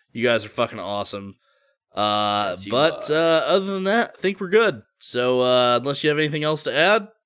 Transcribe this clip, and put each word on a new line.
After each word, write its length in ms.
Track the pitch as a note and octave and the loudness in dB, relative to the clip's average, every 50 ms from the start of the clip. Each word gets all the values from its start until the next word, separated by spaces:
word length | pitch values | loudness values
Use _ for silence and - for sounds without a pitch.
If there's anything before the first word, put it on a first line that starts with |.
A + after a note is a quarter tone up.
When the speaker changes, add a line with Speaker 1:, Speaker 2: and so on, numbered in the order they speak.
| _ _ _ | _ _ _
Speaker 1:
You 100 | A#2 A#2 | -2 0
guys 220 | A#2+ A#2 A2 G2+ | 2 2 0 -2
are 40 | G#2 | -4
fucking 300 | - - A#2 A2+ A#2+ G#2+ | -4 -4 -4 -4 -4 -10
awesome. 560 | F2+ G2 G2+ G2+ G2+ - - G2+ G2 G2 G2 _ _ _ _ _ _ _ _ _ _ _ _ | -8 -6 -6 -4 -4 -6 -6 -8 -10 -14 -18 _ _ _ _ _ _ _ _ _ _ _ _
Uh, 560 | G2+ G#2 G#2 G#2 G#2 G#2 G#2 G#2 G#2 G#2 F#2+ | -2 0 0 0 0 0 0 0 0 -2 -2
Speaker 2:
Yes, 140 | F2+ F#2 F#2+ | -4 -6 -6
you 60 | G2+ | -2
Speaker 1:
but, 380 | A2 C3 D3+ E3 D#3 D3+ - C#3 | 0 2 2 0 0 -2 -4 -2
Speaker 2:
are. 40 | D3+ | 0
Speaker 1:
uh, 240 | D#3+ E3 E3 E3 D#3+ - | 2 2 2 2 2 2
other 200 | C#3+ F3 G3 F#3+ | 2 0 0 0
than 180 | G3 G3 F#3+ F#3+ | -2 -6 -4 -2
that, 260 | G3 G#3+ A#3 G#3+ - - | 0 0 0 -2 -2 -6
I 60 | - | -4
think 180 | - F#3+ G3 - | -4 -4 -4 -4
we're 80 | G3+ F3 | -4 0
good. 320 | F#3+ A3 A#3 G3+ C3+ G#2+ - _ _ _ | 2 4 4 2 0 -4 -12 _ _ _
So, 420 | - - - B2 B2 B2+ B2+ B2+ | -12 -6 -4 0 0 2 2 2
uh, 360 | B2+ B2+ B2+ B2 B2 B2 B2 | 4 4 4 4 4 4 4
unless 260 | A#2+ B2 C#3 C#3 - - | 2 0 -2 -4 -2 0
you 60 | D3+ | 0
have 100 | D3 D3+ | 0 0
anything 240 | D#3 D3 D3+ D3+ D3+ | 0 -2 -2 -2 -2
else 200 | D3+ D#3 D3 - | -2 -2 -2 -4
to 120 | C#3 A#2 | -2 0
add 280 | C#3+ E3 F#3+ G#3+ A3+ G3+ - _ _ _ | 2 4 4 4 2 0 -6 _ _ _